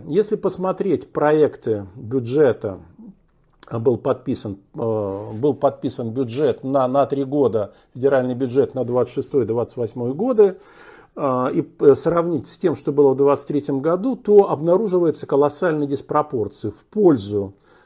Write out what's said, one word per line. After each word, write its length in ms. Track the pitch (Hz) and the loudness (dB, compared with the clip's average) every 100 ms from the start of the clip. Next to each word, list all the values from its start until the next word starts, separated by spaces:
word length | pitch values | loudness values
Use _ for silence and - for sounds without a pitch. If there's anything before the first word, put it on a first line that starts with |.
| - | -4
Если 280 | 160 208 214 | -2 0 -2
посмотреть 760 | 190 - 185 185 196 139 - | -4 -4 -4 -4 -2 -2 -2
проекты 720 | - 147 156 139 - 120 107 95 107 | 0 2 4 2 0 -6 -6 -6 -14
бюджета, 840 | 110 131 117 139 139 107 110 92 - - 220 - _ _ _ _ - | -6 -6 -2 2 2 2 -6 -10 -16 -20 -20 -20 _ _ _ _ -12
а, 120 | 117 | -2
был 180 | 117 113 | 0 0
подписан, 640 | 139 - - 117 107 98 _ - | -2 -4 -4 -6 -6 -12 _ -8
э, 560 | 117 107 101 98 110 | -4 -4 -4 -6 -10
был 220 | 110 143 139 | -4 -2 0
подписан 560 | 139 - 143 - 117 | -2 -2 -8 -6 -8
бюджет 520 | 117 123 120 147 107 | -4 -6 -2 -2 -2
на, 240 | 135 139 127 | -2 -2 0
на 180 | 135 135 | 0 0
три 160 | 139 | -2
года, 500 | 131 143 123 107 101 - _ | -2 0 0 0 -4 -10 _
федеральный 420 | 127 135 135 127 120 | -2 0 0 0 -4
бюджет 400 | 131 127 123 131 | -2 0 0 0
на 80 | |
двадцать 320 | 117 123 123 - | -2 -2 -2 -4
шестой — 300 | 127 143 107 | -2 -2 0
двадцать 320 | 117 113 - | -2 -4 -6
восьмой 360 | 113 123 120 | -8 -6 -6
годы, 440 | 143 247 220 202 185 - - - - - - | -4 -2 4 4 4 -16 -20 -20 -20 -20 -4
э, 360 | 143 127 127 | -2 0 0
и, 140 | 170 143 - | -2 -4 2
э, 160 | 151 131 | 4 6
сравнить 520 | 160 170 170 156 - | 4 0 0 -2 -6
с 100 | - | -4
тем, 180 | 180 139 | -2 -2
что 160 | - | -4
было 220 | 139 139 | 2 4
в 40 | 131 | 4
двадцать 300 | 139 135 - | 2 2 0
третьем 320 | 147 143 135 | -4 -2 -4
году, 360 | 147 180 233 247 | -2 -2 -2 -4
то 360 | - 208 196 | 4 6 6
обнаруживается 720 | 139 165 185 220 180 165 147 135 | 2 2 2 2 2 2 -2 0
колоссальная 640 | 139 143 143 185 156 143 | 2 2 2 -2 0 -2
диспропорция 800 | 139 - 147 147 123 101 - 107 | -4 -2 -2 0 -4 -6 -6 -10
в 160 | - _ | -10 _
пользу, 680 | 220 190 135 98 104 98 - _ _ | 4 4 4 0 -4 -4 -10 _ _